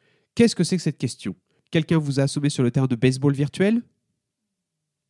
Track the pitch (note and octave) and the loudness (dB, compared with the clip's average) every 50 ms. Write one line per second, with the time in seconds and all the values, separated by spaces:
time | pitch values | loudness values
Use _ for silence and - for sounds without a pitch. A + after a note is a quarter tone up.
0 | _ _ _ _ _ _ _ - A#3 A3 - - F3+ - F#3+ F3 - D#3+ C#3 - | _ _ _ _ _ _ _ 2 2 4 2 0 -2 -2 -2 -2 -4 -4 -4 -4
1 | - A#2 - - - G#2 F2 - _ _ _ _ _ _ - E3+ D#3 - E3+ D#3+ | -6 -8 -8 -8 -10 -10 -10 -10 _ _ _ _ _ _ -2 -2 0 0 0 0
2 | D3+ C#3+ C3+ C#3 C#3 C3+ - D#3 C#3+ D3 - - C3 A#2+ B2 C#3 C3 B2+ B2 A2+ | 0 0 0 0 0 -2 -2 -2 -2 -2 0 0 0 0 2 0 0 0 0 2
3 | A2+ B2+ C3 C3 C#3 C#3+ C#3+ C3 D3 C#3+ - - F#3+ G3+ A3+ A#3 A#3 _ _ _ | 2 2 2 2 0 0 0 0 -2 -4 -2 0 0 2 2 0 -2 _ _ _
4 | _ _ _ _ _ _ _ _ _ _ _ _ _ _ _ _ _ _ _ _ | _ _ _ _ _ _ _ _ _ _ _ _ _ _ _ _ _ _ _ _
5 | _ _ | _ _